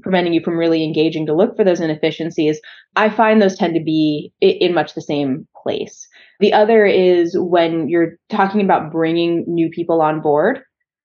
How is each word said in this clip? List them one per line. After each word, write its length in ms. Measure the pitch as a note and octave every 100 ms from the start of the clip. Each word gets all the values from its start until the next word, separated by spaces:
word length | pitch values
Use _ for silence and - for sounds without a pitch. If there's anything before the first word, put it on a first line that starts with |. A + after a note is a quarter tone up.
preventing 300 | - F#3 F3
you 80 | E3
from 180 | E3+ E3+
really 240 | E3 E3
engaging 420 | D#3 D#3 D#3+ D#3
to 80 | D#3
look 240 | D#3 A3+ -
for 60 |
those 180 | G3 E3+
inefficiencies, 800 | D#3+ D3+ D#3+ D3+ E3 D#3+ D3+ D3+ - - _ -
I 120 | G#3+
find 320 | G#3+ A3 A3
those 160 | G3 F#3
tend 180 | F3
to 60 | E3
be 520 | D#3 D#3 D#3 D3 - -
i-, 40 | G3
in 280 | - F3+
much 200 | E3+ D3+
the 60 | -
same 460 | D3+ D3 C#3 C#3 - -
place. 460 | A#2+ - - - - _ _ -
The 120 | G3+
other 320 | G#3+ G#3+ A3+ G3+
is 520 | F#3+ F3+ F3 E3+ F3+
when 500 | F3+ F3 E3 E3 D#3
you're 280 | E3+ E3 - -
talking 320 | G#3 F#3+ G#3
about 300 | F#3+ E3 D#3+
bringing 540 | E3 E3 E3 E3+ E3+ -
new 240 | E3+ D#3+
people 320 | E3+ E3 E3
on 180 | D#3 D#3
board, 420 | D#3 D3 F3+ C4 _ _ _ _